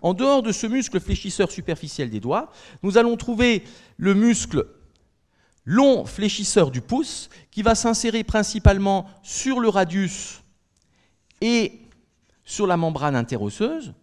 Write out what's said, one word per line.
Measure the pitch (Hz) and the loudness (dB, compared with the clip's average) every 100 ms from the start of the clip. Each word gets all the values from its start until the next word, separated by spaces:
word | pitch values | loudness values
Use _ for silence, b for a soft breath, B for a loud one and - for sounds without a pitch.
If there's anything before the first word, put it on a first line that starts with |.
en | 165 | -2
dehors | 185 269 277 | 0 2 2
de | 226 | 0
ce | 196 220 | -4 -2
muscle | 254 233 185 | -2 -2 -4
fléchisseur | - 196 196 - 185 | -2 -4 -4 -2 -2
superficiel | - 170 156 147 - 127 | -2 -6 -6 -8 -8 -6
des | 107 | -4
doigts, | 113 185 311 B B B | -2 -4 -4 B B B
nous | 190 196 | 2 4
allons | 233 233 | 4 0
trouver | - 226 247 220 B B B - | -4 2 2 2 B B B -2
le | - | 2
muscle | 196 233 226 - 147 - _ _ _ _ _ _ _ _ _ | 4 4 2 0 -4 -4 _ _ _ _ _ _ _ _ _
long | 120 202 277 226 - | 0 4 6 4 -2
fléchisseur | - 202 208 196 214 151 | -4 -4 -2 0 2 2
du | 123 | 0
pouce, | - 254 311 - - B B | -4 -4 -2 -8 -16 B B
qui | - | -2
va | 214 | 2
s'insérer | 220 233 220 233 226 | 2 0 0 -2 -2
principalement | 220 220 202 220 202 196 196 196 190 B | -2 -2 -2 2 4 4 0 -2 -4 B
sur | - - 262 254 | -14 -6 -2 0
le | 226 | 2
radius | 196 175 190 185 - - - _ _ _ _ _ _ _ _ _ _ | 2 0 0 -2 -4 -14 -18 _ _ _ _ _ _ _ _ _ _
et | 226 233 208 - - _ _ _ _ _ | 0 2 0 -6 -20 _ _ _ _ _
sur | - - 196 | -14 -2 0
la | 170 | 2
membrane | 165 151 147 131 | 0 -2 -2 -2
interosseuse | 117 120 101 - 226 320 214 - | -2 -4 -4 -2 -4 -4 -10 -18